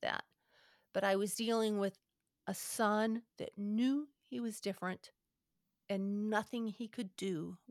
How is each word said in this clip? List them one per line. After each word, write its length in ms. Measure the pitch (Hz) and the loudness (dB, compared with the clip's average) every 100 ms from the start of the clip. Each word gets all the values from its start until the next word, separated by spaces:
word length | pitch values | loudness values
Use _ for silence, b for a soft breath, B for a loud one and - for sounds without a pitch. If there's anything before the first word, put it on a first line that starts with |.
that. 220 | - - - _ b b b b b 190 | -4 -4 -6 _ b b b b b 0
But 80 | |
I 120 | 196 196 | 2 2
was 200 | 208 - | 2 0
dealing 420 | 226 226 220 208 | 2 2 2 2
with 220 | 196 - _ _ _ _ - | 0 -2 _ _ _ _ -8
a 80 | 190 | -6
son 640 | - - 214 214 220 226 - - | -4 2 4 4 2 0 -6 -10
that 180 | - - | -10 -4
knew 520 | 202 220 254 285 294 _ - | 0 4 4 4 0 _ -8
he 140 | 247 | -4
was 200 | 233 214 | -4 -4
different, 520 | 202 185 180 185 - _ _ _ _ _ _ _ - | -6 -4 -4 -6 -10 _ _ _ _ _ _ _ -4
and 380 | 196 196 202 214 | -2 0 0 0
nothing 340 | 214 214 240 226 | 0 0 -4 -4
he 220 | 196 226 | -6 -8
could 280 | - 196 - | -6 -8 -4
do 440 | 190 165 170 180 - | -2 -2 -4 -10 -12